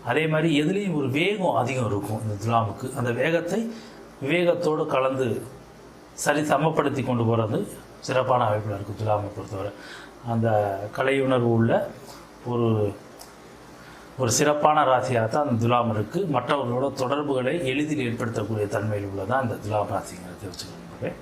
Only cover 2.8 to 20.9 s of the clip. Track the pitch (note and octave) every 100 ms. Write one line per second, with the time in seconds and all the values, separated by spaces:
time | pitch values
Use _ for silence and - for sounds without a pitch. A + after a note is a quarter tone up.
2.8 | B2 - B2 A#2+ C#3+ E3 E3 G3+ A3+ -
3.8 | - - - - C3+ E3+ F3 E3 D#3 D3+
4.8 | D3+ C3+ C3 C3 B2 - - - - -
5.8 | - - - - - D3 D3+ C#3 D#3 D#3
6.8 | C#3+ B2+ B2 A#2+ A2+ A2+ A2 C3 G#3 -
7.8 | - - - B2+ B2+ B2 A2+ G#2+ G#2 G2+
8.8 | G#2 G2 G#2+ G#2 G2 - F#2+ F#2+ G2+ -
9.8 | - - - - A#2+ A2+ A2+ G#2+ G2+ G2
10.8 | G#2+ - C3 C#3 C3 B2+ A#2 A#2 A2+ F#3
11.8 | - - - - - - A#2+ A#2+ A#2 A2
12.8 | G#2 G2 - - - - - - - -
13.8 | - - - - B2 G#2+ D3 D3 D#3 D3+
14.8 | C3+ B2+ B2+ A#2+ A2 D3+ C#3+ A#2 A#2 A#2+
15.8 | A2+ G#2+ G#2 F3 F#3+ B2+ - D3 B2 A#2+
16.8 | C#3 - B2+ C#3+ C#3+ C3 B2+ E3+ C3 C3+
17.8 | D3+ D3 A#2+ A2+ A#2 A2+ G#2 A2 G#2 A2
18.8 | G#2+ G#2 G2 G2 G2 C3 A#2+ G2+ G#2 G#2
19.8 | G2 F#2+ - F2+ F2+ F2+ G2+ F2+ F#2 E2+
20.8 | -